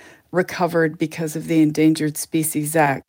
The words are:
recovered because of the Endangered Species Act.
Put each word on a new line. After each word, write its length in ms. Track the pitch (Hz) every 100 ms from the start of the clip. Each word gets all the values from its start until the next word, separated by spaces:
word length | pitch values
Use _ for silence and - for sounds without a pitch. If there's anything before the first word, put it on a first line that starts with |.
| - - _
recovered 680 | 170 160 - 170 170 160 165
because 360 | 156 - 160 160
of 120 | 160
the 160 | 160
Endangered 540 | 151 151 156 156 156 147
Species 580 | - 165 151 151 147 160
Act. 280 | 143 135